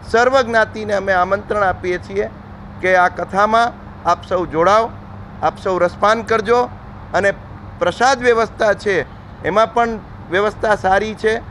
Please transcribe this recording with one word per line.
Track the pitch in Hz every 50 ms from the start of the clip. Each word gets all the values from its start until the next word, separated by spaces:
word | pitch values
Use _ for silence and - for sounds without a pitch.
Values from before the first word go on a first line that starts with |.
| - -
સર્વ | - 226 240 254 262 269
જ્ઞાતિને | 254 208 233 226 214 214 214 220 214 208 208
અમે | 196 190 202
આમંત્રણ | 190 180 180 185 196 202 202 - 214 208
આપીએ | 202 185 180 - 185 180 180 170
છીએ | - - 196 196 214 220 - - - - - - - - - -
કે | - 185 185
આ | 180 180 180
કથામાં | 180 - 175 - - 190 208 220 220 226 233 240 - - - - - - -
આપ | 165 175 - -
સૌ | - 190 185 175
જોડાઓ, | 147 135 156 170 185 202 220 226 247 - - - - - - - - - -
આપ | - 156 - -
સૌ | - 202 185 175
રસપાન | 175 175 - - 202 208 220 233 214
કરજો | 196 226 220 202 214 233 247 247 240 - - - - - - - - -
અને | 175 196 202 196 - - - - - - - - -
પ્રસાદ | 170 175 170 - 233 262 277 240
વ્યવસ્થા | 247 247 233 226 226 - - - 233 214 202
છે | - - 208 196 160 131 - - - - - - - -
એમાં | 151 185 208 226 220 226
પણ | 240 233 233 226 208 - - - - - -
વ્યવસ્થા | 170 185 202 214 208 - - 220 208
સારી | - - 190 190 202 214 220 214
છે | - - 220 220 233 - -